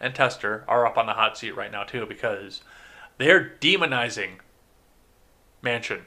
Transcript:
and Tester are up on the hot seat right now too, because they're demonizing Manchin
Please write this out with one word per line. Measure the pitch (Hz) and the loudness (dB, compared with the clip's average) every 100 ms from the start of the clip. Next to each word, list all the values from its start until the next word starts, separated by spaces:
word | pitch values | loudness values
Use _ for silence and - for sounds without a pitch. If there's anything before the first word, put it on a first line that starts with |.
and | 131 | -6
Tester | 131 127 - 104 107 - | 0 0 0 -4 -4 0
are | 120 117 | 2 2
up | 123 | 2
on | 113 | 0
the | |
hot | 110 110 - | 2 0 0
seat | 113 - | -10 -8
right | 104 | -8
now | 104 | -8
too, | 101 123 107 | -8 -8 -8
because | 107 117 101 98 - - - - - - - | -6 -4 -4 -8 -16 -18 -20 -20 -20 -16 0
they're | 139 185 - - | 6 6 4 0
demonizing | 151 190 160 131 117 107 95 92 - _ _ _ _ _ _ _ _ _ _ _ | 2 4 2 0 -2 -4 -10 -10 -20 _ _ _ _ _ _ _ _ _ _ _
Manchin | 123 117 - 95 | -4 -4 -4 -8